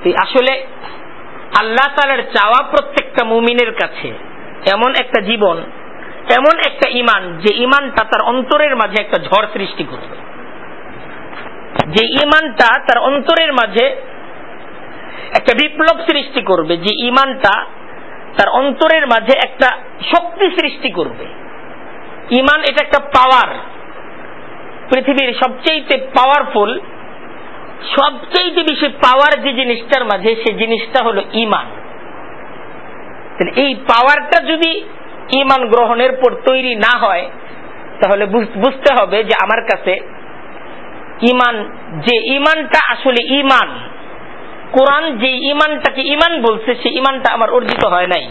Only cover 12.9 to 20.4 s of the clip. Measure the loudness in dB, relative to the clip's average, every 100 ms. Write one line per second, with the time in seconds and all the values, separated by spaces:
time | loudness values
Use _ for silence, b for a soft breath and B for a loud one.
12.9 | 2 2 0 2 2 4 2 2 2 0
13.9 | -2 -10 -14 -14 -14 -14 -14 -14 -14 -14
14.9 | -14 -14 B B 0 2 2 0 2 2
15.9 | 2 -2 -4 -2 -4 0 0 2 -2 0
16.9 | -2 2 2 2 2 2 2 -4 -14 -16
17.9 | -16 -14 -16 -6 0 2 4 0 2 4
18.9 | 4 4 2 4 2 2 2 2 2 -10
19.9 | -10 0 0 0 0